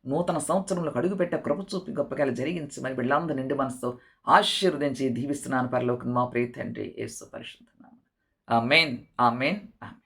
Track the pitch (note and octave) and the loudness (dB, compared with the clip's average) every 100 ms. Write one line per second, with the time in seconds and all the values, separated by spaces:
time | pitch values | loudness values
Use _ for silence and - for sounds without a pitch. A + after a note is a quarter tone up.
0 | B2+ D3 F3 E3 C#3+ F3+ F#3+ F3+ D#3+ B2 | -2 -2 0 -2 0 0 0 -2 0 0
1 | F3 F#3+ F3 D#3+ - F#3+ F#3+ F#3+ - C#3+ | 0 0 -2 -2 -2 -4 -2 -6 -6 -4
2 | - C3 C3+ A#2+ C3+ F3 C#3+ - C3 C3 | -4 0 0 0 -2 -4 -6 -6 -6 -2
3 | B2 C#3+ E3+ C3+ C3 C#3 C3 B2+ B2 B2 | 2 2 2 -2 -2 -2 -2 -2 -6 -6
4 | - _ - F3 G3+ - F#3+ D3 C#3+ C3 | -16 _ 6 6 6 2 2 2 -2 0
5 | C3+ A#2 C#3 C#3+ - C3 B2 B2 B2 A#2+ | -2 0 -2 -4 -2 -2 0 0 0 0
6 | A#2+ B2 B2 A#2+ A#2+ - G2+ A2+ G2 - | 0 0 0 0 -2 -4 -8 -6 -8 -6
7 | A2+ - - - - - - _ - - | -10 -10 -14 -14 -14 -18 -20 _ -20 -20
8 | _ _ _ _ - A#2 A#2 D#3 D#3 A#2+ | _ _ _ _ 0 0 6 6 6 -2
9 | - - A#2+ A#2+ C#3 G3+ - _ - - | -8 2 2 4 0 -2 -8 _ -16 -16